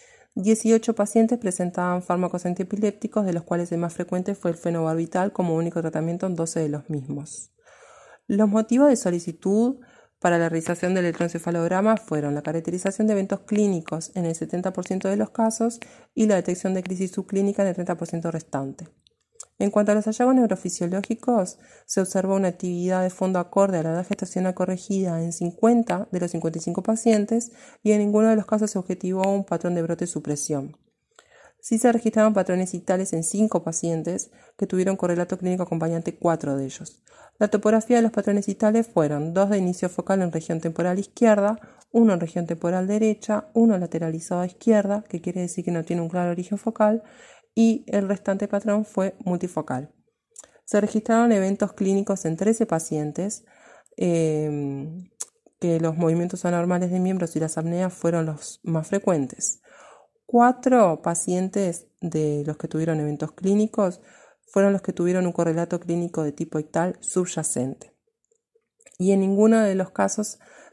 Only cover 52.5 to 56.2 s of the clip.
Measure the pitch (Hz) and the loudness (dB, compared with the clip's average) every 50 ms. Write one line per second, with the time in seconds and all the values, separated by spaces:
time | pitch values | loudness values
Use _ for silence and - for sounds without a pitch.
52.5 | 226 - 226 214 165 165 165 - 160 151 151 151 147 - 180 208 214 - - _ | 2 2 0 0 0 -2 -2 -4 -4 -4 -4 -4 -4 -4 -6 -6 -6 -10 -14 _
53.5 | _ _ _ - - - _ _ _ - 185 175 170 165 160 156 156 151 151 151 | _ _ _ -20 -20 -20 _ _ _ -2 0 0 2 2 2 2 2 0 0 -2
54.5 | 147 147 143 139 139 139 139 156 160 185 180 - _ _ - - _ _ _ _ | -2 -2 -4 -4 -6 -6 -8 -10 -10 -12 -16 -18 _ _ -16 -16 _ _ _ _
55.5 | _ _ 180 175 165 160 165 165 156 165 175 160 165 170 | _ _ 0 0 2 2 0 0 0 2 2 2 2 2